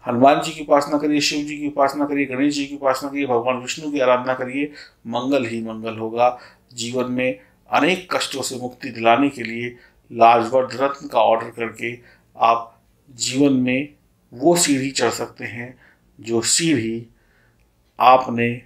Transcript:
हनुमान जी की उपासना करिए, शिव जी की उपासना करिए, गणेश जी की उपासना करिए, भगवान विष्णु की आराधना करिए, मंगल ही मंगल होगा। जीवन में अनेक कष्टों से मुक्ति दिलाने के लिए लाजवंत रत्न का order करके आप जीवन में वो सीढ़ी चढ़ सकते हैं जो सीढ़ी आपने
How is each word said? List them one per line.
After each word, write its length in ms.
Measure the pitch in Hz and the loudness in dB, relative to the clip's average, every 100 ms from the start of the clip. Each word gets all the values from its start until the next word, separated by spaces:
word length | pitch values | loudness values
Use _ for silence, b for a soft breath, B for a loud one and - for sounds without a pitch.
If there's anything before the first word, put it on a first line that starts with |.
| - | -2
हनुमान 340 | 120 135 156 | 6 6 6
जी 100 | 160 | 0
की 100 | 156 | -8
उपासना 360 | 147 143 143 151 | 2 2 2 -2
करिए, 240 | 151 147 | 0 0
शिव 240 | 143 151 147 | 0 -2 -6
जी 120 | 147 | -6
की 100 | 147 | -6
उपासना 380 | 143 139 147 143 | 0 0 0 -4
करिए, 200 | 143 135 | -2 -4
गणेश 280 | 127 147 | 0 -2
जी 120 | 143 139 | -2 -6
की 100 | 143 | -4
उपासना 340 | 135 131 143 | -2 -2 -4
करिए, 160 | 139 139 | -6 -2
भगवान 320 | 120 120 123 | 0 0 -4
विष्णु 340 | 127 - 151 | -6 -10 -6
की 80 | 143 | 0
आराधना 340 | 127 123 127 | 2 2 0
करिए, 380 | 127 127 135 147 B B B 117 | -6 -4 -6 -8 B B B -8
मंगल 380 | 117 127 139 117 | -6 0 0 -2
ही 160 | 117 | -6
मंगल 360 | 113 110 110 110 | -8 -8 -10 -8
होगा। 420 | 113 113 123 123 B B _ | -6 2 2 2 B B _
जीवन 380 | 120 117 127 123 | -12 -6 -4 -2
में 280 | 123 127 127 b b _ | -2 -2 -4 b b _
अनेक 440 | 113 147 180 - 135 | 2 2 0 -2 -4
कष्टों 260 | - 139 | -4 -6
से 140 | 120 127 | -8 -8
मुक्ति 340 | 123 - 135 | -10 -10 -14
दिलाने 400 | 113 113 120 143 | 0 4 4 2
के 140 | 139 | -2
लिए 320 | 110 117 120 120 b b _ | -10 -8 -10 -12 b b _
लाजवंत 580 | 117 117 120 110 131 127 | 4 6 6 4 0 0
रत्न 340 | 117 139 135 143 | -2 -2 -4 -4
का 120 | 123 | 2
order 300 | 107 113 117 | 4 2 -2
करके 500 | 117 113 110 117 120 b b b - | -8 -10 -8 -10 -10 b b b 0
आप 440 | 113 117 - _ _ _ _ | 2 2 -2 _ _ _ _
जीवन 420 | 123 123 131 143 | -8 -6 2 2
में 360 | 131 127 127 147 _ _ _ _ | 2 0 -2 -6 _ _ _ _
वो 220 | 120 147 170 | 0 2 2
सीढ़ी 360 | 143 139 135 | 2 0 -2
चढ़ 180 | 131 120 | -2 -2
सकते 360 | 110 117 - 120 | -2 -10 -10 -12
हैं 340 | 113 120 131 b b _ _ | -12 -14 -16 b b _ _
जो 220 | 107 117 | -4 -2
सीढ़ी 680 | 113 - 165 139 113 113 117 _ _ _ _ _ _ _ _ - | 0 0 2 0 0 -8 -10 _ _ _ _ _ _ _ _ 4
आपने 640 | 123 131 - 117 117 120 | 6 6 4 -2 -2 -4